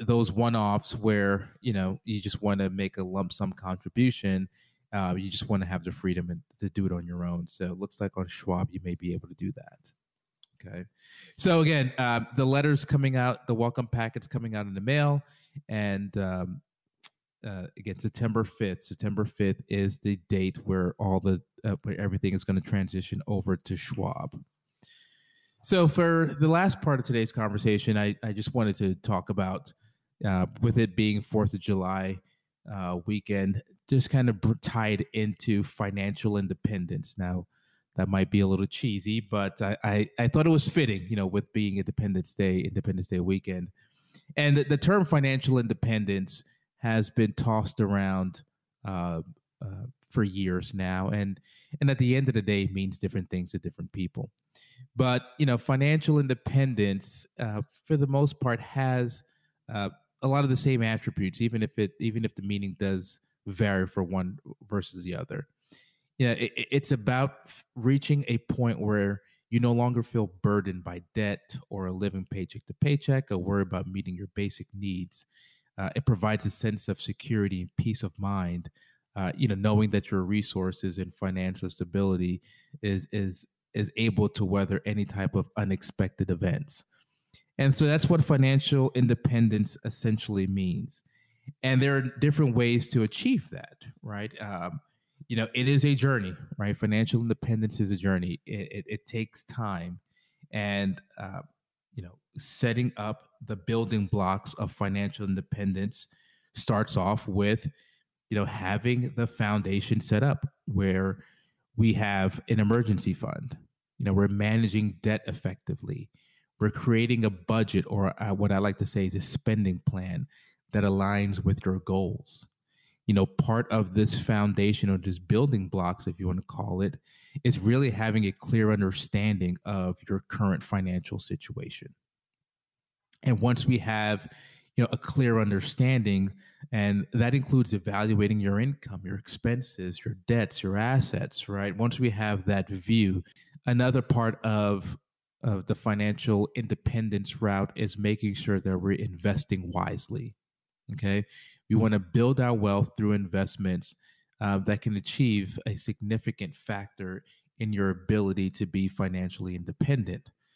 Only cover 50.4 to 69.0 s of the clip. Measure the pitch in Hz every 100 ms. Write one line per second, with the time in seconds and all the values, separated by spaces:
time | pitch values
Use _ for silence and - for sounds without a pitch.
50.4 | 92 90 87 98 92 92 95 104 98 95
51.4 | _ - - - 139 131 123 131 131 110
52.4 | 101 101 95 95 95 92 95 98 90 92
53.4 | 90 90 87 - 90 - 90 - 73 _
54.4 | _ - - - 127 120 127 123 - -
55.4 | 147 120 - 131 143 156 156 147 135 123
56.4 | - 135 135 107 101 98 - - - -
57.4 | 113 107 - - - 156 139 139 143 -
58.4 | 127 117 - 139 131 127 120 - - _
59.4 | _ _ - 110 98 - _ _ 135 139
60.4 | 139 127 139 127 113 110 - - 92 -
61.4 | 117 113 107 - 104 - 117 113 110 -
62.4 | 98 101 98 90 98 95 92 - _ _
63.4 | 101 90 104 95 92 - 87 95 90 98
64.4 | - - 107 104 - 92 90 82 - -
65.4 | - _ _ - - _ _ - 123 117
66.4 | 123 - - 143 - 127 104 127 139 -
67.4 | - - - 123 117 139 - 147 135 117
68.4 | - - 117 110 104 104